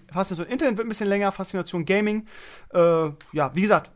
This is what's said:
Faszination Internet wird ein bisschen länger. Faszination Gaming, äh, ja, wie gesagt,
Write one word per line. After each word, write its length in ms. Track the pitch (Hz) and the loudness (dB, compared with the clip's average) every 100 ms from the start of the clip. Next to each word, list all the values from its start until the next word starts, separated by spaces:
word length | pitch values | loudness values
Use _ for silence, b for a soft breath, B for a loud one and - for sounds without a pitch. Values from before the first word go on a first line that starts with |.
| - | -6
Faszination 340 | 175 190 170 175 | -4 -4 -4 -6
Internet 300 | 262 294 214 | 0 0 0
wird 80 | 226 | -4
ein 20 | |
bisschen 220 | 214 202 | -4 0
länger. 240 | 202 196 | 2 0
Faszination 500 | - 185 190 165 175 | -2 -6 -6 -4 -4
Gaming, 420 | 151 196 214 214 214 B B B B | 0 2 2 -2 -8 B B B B
äh, 360 | 175 170 165 156 151 - | 4 4 4 0 -6 -8
ja, 200 | 151 135 | -4 -2
wie 80 | 151 | 0
gesagt, 280 | 208 170 - | 4 2 2